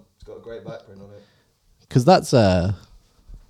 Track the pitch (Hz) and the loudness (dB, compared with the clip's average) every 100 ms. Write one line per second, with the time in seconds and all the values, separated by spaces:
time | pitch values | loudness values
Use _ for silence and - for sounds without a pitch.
0 | _ _ - 104 113 113 - - - 98 | _ _ -20 -20 -16 -16 -16 -18 -18 -20
1 | 98 104 _ _ _ _ _ _ - 135 | -20 -20 _ _ _ _ _ _ -4 0
2 | 127 185 - 131 98 92 90 95 - - | 4 2 4 2 4 2 0 -6 -12 -20
3 | _ _ - - | _ _ -20 -20